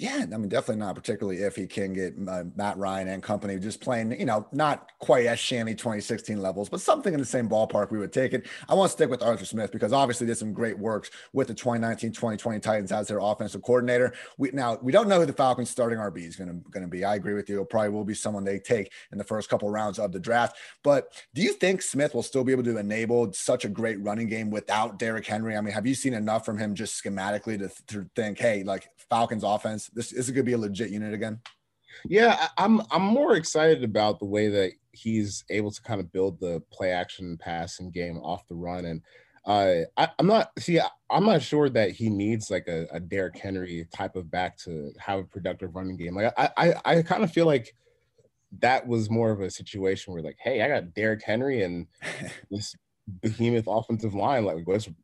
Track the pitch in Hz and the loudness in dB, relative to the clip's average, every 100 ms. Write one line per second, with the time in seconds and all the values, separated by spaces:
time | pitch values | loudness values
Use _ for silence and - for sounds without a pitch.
0 | 233 285 220 110 104 113 131 107 104 87 | -6 -4 -4 -4 -2 -2 0 -2 -4 -4
1 | - 104 101 90 98 - 95 - 98 95 | -4 -4 -4 -2 -2 -4 -6 -4 -4 -2
2 | 90 80 95 92 87 90 101 92 98 95 | -4 -6 -6 -6 -6 -4 -4 -2 -4 -2
3 | 92 95 - 104 101 95 104 - - 120 | -4 -6 -4 -4 -2 -6 -6 -6 -4 -2
4 | 110 123 165 107 - 143 156 131 - _ | -2 -2 0 0 -2 0 0 0 -6 _
5 | - 139 117 117 - 123 110 107 120 104 | 4 6 6 2 0 -2 -2 -4 -4 -4
6 | - 110 - 107 95 92 104 - - 311 | -4 -6 -4 -4 -2 -2 -4 -2 2 2
7 | 208 151 123 127 113 107 110 104 101 107 | 2 -2 0 -2 2 2 2 2 0 -2
8 | 95 - 131 127 - - - 185 185 - | -2 0 0 0 -6 -12 2 4 4 4
9 | 156 127 113 110 95 110 104 110 107 135 | 2 2 2 0 -2 -4 -4 -2 2 4
10 | 135 113 120 113 107 101 113 104 104 107 | 4 2 -2 -2 -4 -2 -4 -2 -2 -4
11 | - - - 135 120 107 127 117 113 110 | -6 -14 -6 -2 -2 -2 -2 0 0 -2
12 | 113 110 120 107 117 107 110 107 98 104 | -4 -2 -4 -2 -2 -2 0 0 0 -4
13 | 98 101 101 107 104 101 - 123 123 123 | -2 0 0 0 -4 -6 2 4 4 4
14 | 123 120 - - 135 139 123 113 127 185 | 2 0 -14 -4 -4 0 -2 -2 4 6
15 | 214 185 160 135 135 123 117 - 117 113 | 6 6 4 4 4 2 0 0 0 0
16 | 104 90 85 85 90 85 - 98 92 90 | -4 -6 -10 -10 -10 -10 -10 -10 -8 -2
17 | 98 104 92 104 98 101 95 113 107 104 | 0 0 0 -4 -2 -4 -2 0 0 0
18 | 101 104 110 104 98 98 - 117 95 - | -2 -4 -4 -4 -2 -4 0 0 0 -10
19 | - 101 - 110 101 113 104 107 107 92 | -12 -10 -6 -6 -2 -2 0 -2 -2 -2
20 | 104 92 87 117 117 - - - 143 139 | -4 -4 0 2 2 -2 -18 -2 2 4
21 | - - - 131 254 403 180 185 - 131 | 2 -8 -12 -2 0 2 2 2 -2 0
22 | 147 120 101 135 127 131 120 110 104 110 | 0 0 -2 0 2 2 2 -2 -2 -2
23 | 113 120 117 - - 127 110 98 113 101 | 2 2 2 0 0 0 0 -2 -2 -2
24 | 104 107 117 110 110 107 - 104 113 101 | -2 -2 -2 -2 -2 -4 0 0 0 -2
25 | 113 113 - 107 110 107 104 101 110 135 | -4 -4 -4 -4 -2 -2 -2 -2 -2 0
26 | 135 117 107 110 - 104 107 101 107 - | 0 -2 0 0 -2 -4 -2 -4 -6 -6
27 | 110 98 95 104 113 107 95 - - 104 | -6 -4 -2 -2 -4 -6 -6 -10 -12 -12
28 | 90 - 107 95 120 104 95 95 - _ | -6 -4 -4 0 0 2 0 -4 -6 _
29 | _ 117 117 113 101 104 110 107 - 117 | _ 0 2 0 0 0 -2 -6 -8 -8
30 | 113 - 127 135 123 120 104 98 110 104 | -6 -6 -2 0 2 0 0 -4 -4 -4
31 | 107 104 110 113 - - _ _ _ - | -6 -6 -6 -8 -14 -20 _ _ _ -16
32 | - 196 233 202 160 - 196 220 - 160 | 2 6 6 6 2 2 4 4 4 2
33 | 196 240 302 196 165 156 160 151 117 104 | 4 4 6 4 2 4 6 6 2 2
34 | 107 104 101 104 107 101 92 - _ - | 2 2 0 2 2 4 2 -2 _ -8
35 | 113 110 104 - - 98 104 - - 104 | -2 0 0 -4 -4 -2 -2 -4 -6 -6
36 | 85 92 95 85 87 82 - - 95 90 | -4 0 0 0 -4 -4 -6 -4 -2 0
37 | 90 - 90 85 90 85 85 - 90 85 | -2 -8 -10 -8 -6 -6 -6 -10 -10 -6
38 | 87 82 67 87 - 85 87 90 87 82 | -6 -6 -6 -8 -8 -10 -8 -6 -6 -8
39 | - - _ _ - 104 98 87 82 - | -10 -20 _ _ 0 4 6 4 2 2
40 | 160 - 175 220 - - - 160 95 - | 0 4 4 4 4 -2 0 2 2 -4
41 | - 143 208 170 123 151 143 117 101 82 | 0 4 6 4 4 4 4 4 2 2
42 | 110 101 104 113 104 92 87 82 82 82 | 0 2 2 0 0 -2 -2 -4 -4 -8
43 | 90 98 92 - 98 95 90 85 82 - | -4 -2 -4 -6 -6 -6 -6 -8 -8 -8
44 | 95 92 82 90 90 - - 80 71 - | -6 -6 -6 -2 -4 -6 -10 -8 -8 -10
45 | - 98 92 101 90 87 90 90 92 92 | -6 -4 -6 -8 -6 -6 -8 -8 -8 -8
46 | 85 92 110 - 143 - 165 - - 165 | -6 -2 0 2 0 4 2 4 4 2
47 | 165 185 196 165 165 139 117 - _ _ | 4 2 2 4 4 4 0 -12 _ _
48 | _ _ _ _ _ 98 120 131 123 117 | _ _ _ _ _ 0 4 4 2 0
49 | 104 113 113 107 92 - 82 101 95 95 | 2 2 2 0 -4 -8 -10 -2 0 0
50 | - 87 76 - 117 127 127 127 87 101 | -4 -8 -8 -8 -4 0 0 0 -2 -2
51 | 110 110 - 110 135 127 92 87 82 _ | 0 0 -2 0 0 0 0 -4 -8 _
52 | - - - - - 101 104 - _ _ | -12 -10 -12 -14 -10 -8 -8 -12 _ _
53 | - 90 113 110 117 120 107 107 - 113 | -16 -6 -4 2 2 2 2 0 0 -2
54 | 110 98 110 135 101 82 85 101 107 85 | -2 0 0 2 0 -2 0 -2 -2 -12